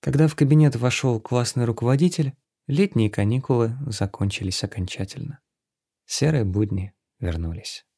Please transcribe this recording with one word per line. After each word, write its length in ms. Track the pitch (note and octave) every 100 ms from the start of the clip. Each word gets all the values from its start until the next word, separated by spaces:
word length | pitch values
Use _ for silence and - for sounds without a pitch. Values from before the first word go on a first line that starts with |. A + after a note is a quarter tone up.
Когда 260 | - C#3 D#3
в 80 | -
кабинет 400 | C#3 D3+ D3+ B2
вошел 440 | B2 - C3 A#2
классный 440 | - B2 A#2 -
руководитель, 720 | A#2+ A2+ A#2 C3+ F3 E3 C#3 - _ _ -
летние 420 | C#3 G3+ - G#2+
каникулы 720 | G#2 G#2 B2 - B2 A2+ B2+ C#3
закончились 760 | G#2 G2+ - G2+ - F#2+ -
окончательно. 800 | G2+ - F2+ - G2 - - - _ _ _ _ _ _
Серые 400 | _ - D3 D3+
будни 480 | G#2 F#2+ G#2 F#2+ F#2+ _ _ _
вернулись. 680 | F2 E2 E2 E2 - - _